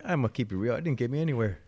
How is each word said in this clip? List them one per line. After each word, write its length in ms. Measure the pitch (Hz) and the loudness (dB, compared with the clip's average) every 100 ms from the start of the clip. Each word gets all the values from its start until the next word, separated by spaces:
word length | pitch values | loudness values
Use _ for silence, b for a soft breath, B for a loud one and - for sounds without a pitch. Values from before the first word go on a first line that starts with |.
| 214 | -2
I'm 140 | 160 | 0
gonna 80 | 113 | 2
keep 240 | - 107 | 0 -2
it 40 | 95 | 0
real. 180 | 117 | 0
It 100 | 117 | 0
didn't 140 | 165 123 | 0 0
get 120 | 120 | 0
me 80 | 143 | 0
anywhere. 420 | 160 123 107 90 | 0 2 0 -2